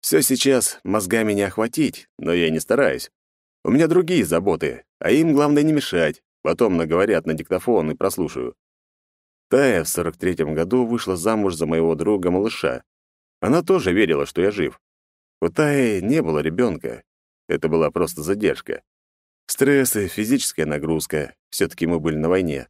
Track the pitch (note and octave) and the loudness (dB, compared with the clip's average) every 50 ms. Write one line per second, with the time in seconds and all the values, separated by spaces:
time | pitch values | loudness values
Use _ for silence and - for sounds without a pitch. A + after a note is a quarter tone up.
0 | - - - D#3+ C#3 - C3+ B2 - C3+ C3+ B2+ G#2+ - - - _ F#2 F#2+ - | -4 2 2 2 2 2 0 2 2 2 2 2 2 -2 -6 -8 _ -2 -2 -2
1 | F2+ F2+ G#2 A2+ A2+ G#2+ G#2 G2+ G2+ F#2+ F#2 - A2 A#2 - - D#3 A2 E2 - | 0 0 -2 0 0 0 0 0 0 -2 -2 -2 -4 -4 0 -2 -2 -2 -2 -8
2 | - _ _ - - D#2 E2+ F2 E2+ D#2+ D#2+ D#2+ - - G#2+ B2+ C#3 G2+ C2+ B1 | -20 _ _ -10 -4 -2 0 2 2 2 0 -2 -2 -2 0 2 2 0 0 -4
3 | - - _ _ _ _ _ _ _ _ _ _ _ - G#2 C#3 E3 D#3 E3 F3+ | -8 -14 _ _ _ _ _ _ _ _ _ _ _ 0 2 2 4 4 4 2
4 | F3+ D#3+ F#3 E3 G#2+ D#2 D#2+ E2 F#2 G2 F2 D#2 E2 C#2+ A#1+ B1 - _ _ _ | 2 2 2 0 2 2 0 0 2 0 0 0 -2 -4 -6 -6 -14 _ _ _
5 | - E2 G#2 D3 E3 E3 D3+ C#3 D3 D3 C#3+ D3 D3 D#3 D#3 D3 C3+ - - F2 | 0 2 4 4 4 4 4 4 4 4 4 4 4 2 2 0 -2 -2 0 0
6 | E2 D2+ - - _ _ _ _ _ D#2 E2+ - B2 G#2+ F#2 E2 E2 D#2 D#2+ F2 | 0 0 -2 -4 _ _ _ _ _ -4 0 2 2 2 2 0 0 0 2 2
7 | F2 E2 G#2 E2 D#2+ D#2+ D#2+ D#2 E2 - F#2 F2+ - - A#2 G2+ D#2+ D#2 D#2 - | 2 2 2 0 0 -2 -6 -6 -4 -4 -4 -2 0 0 0 2 2 0 -2 -2
8 | F2 F#2+ F#2+ - F2 D2 - C2+ B1+ B1 - _ _ _ _ _ _ _ _ _ | -2 -2 -2 -2 -4 -4 -4 -6 -8 -8 -10 _ _ _ _ _ _ _ _ _
9 | _ _ _ _ _ _ _ _ _ _ - B2+ C#3+ C3+ A2+ F2 D#2+ - - - | _ _ _ _ _ _ _ _ _ _ 2 4 4 4 2 2 0 -2 -4 -2
10 | F2 E2+ E2 _ - F#2 F2+ D#2+ D#2+ D2 D#2 D2+ E2+ F2+ A2 B2+ B2+ A2+ A#2+ A#2 | -2 -4 -4 _ -2 -2 0 0 -2 -2 0 -2 -2 0 2 0 0 0 -2 -4
11 | - F#2 F#2+ F2 E2 G#2+ A2+ G#2+ G#2 G2 F2+ D#2 E2 D2+ D#2+ D#2+ E2 E2 E2 D2 | -2 -4 -4 -2 0 -2 0 0 0 -2 0 -2 -2 0 0 0 2 2 0 0
12 | E2+ - G#2+ G2+ F2 F2 F2 F#2 G2+ A2 - - - D2+ B1 - - _ _ _ | 0 0 0 0 0 0 0 0 0 -2 -4 -2 -4 -4 -4 -4 -10 _ _ _
13 | _ _ _ _ _ _ _ _ - F#2+ C3 E3+ F3+ - F#3+ F#3 B2 F#2 F2+ G2 | _ _ _ _ _ _ _ _ 0 2 2 2 2 2 0 0 2 0 2 2
14 | A2 F2 D#2+ C#2+ C#2+ C#2+ - - F2 G2 G#2 G2+ E2 C2+ - - _ _ _ _ | 2 2 2 0 -2 -4 -2 0 0 0 0 0 -4 -4 -4 -10 _ _ _ _
15 | _ _ _ _ _ _ _ _ - E2+ - - D#3 D3 C#3+ C#3+ C3 A#2 G#2+ F#2+ | _ _ _ _ _ _ _ _ -4 -4 0 2 0 2 2 2 2 2 0 -2
16 | F2 G#2 C3+ D#3+ - E2 D#2+ D2 D2 D#2+ D#2+ F#2 B2 A2+ E2+ C#2+ - A#1 A#1 A#1 | 0 0 0 0 0 0 -2 0 -2 -2 0 0 0 0 0 -4 -8 -10 -10 -10
17 | _ _ _ _ _ _ _ _ _ _ D#2+ C#2+ - D#2+ D#2 D#2+ D#2 D2 - F2 | _ _ _ _ _ _ _ _ _ _ -4 -2 -2 0 0 2 0 0 0 -2
18 | F2 D#2 - D#2 D2+ D#2 G2+ G#2 G#2+ F2+ C2+ - - - - - _ _ _ _ | -4 -2 -4 -8 -4 -4 -4 0 0 -2 -2 -2 -6 -10 -10 -10 _ _ _ _
19 | _ _ _ _ _ _ _ _ _ - - - C#3 C3 C#3+ C#3 C3 B2 - G#2+ | _ _ _ _ _ _ _ _ _ -12 -2 0 2 4 4 4 2 2 0 -2
20 | G2+ F#2 - - G#2+ G#2+ C3 C3 - - - - D#2 D2+ D2+ D2+ C#2+ D#2 D#2+ D#2+ | -4 -4 -4 -6 -2 0 0 0 0 -4 -4 -4 -4 -2 -2 -4 -2 -2 -2 -2
21 | D2+ - - D2+ D2 B1+ - _ _ _ - - G2 E2 - - E2 D#2+ E2+ E2 | -2 -4 -4 -4 -4 -4 -10 _ _ _ -4 -2 -2 -2 -2 -4 -2 -2 -2 0
22 | D2+ E2 D#2 D2+ D#2 E2 F2+ F#2+ F#2 E2 D2 C2+ B1+ _ | -2 -2 -2 -2 0 2 2 2 0 0 -4 -6 -8 _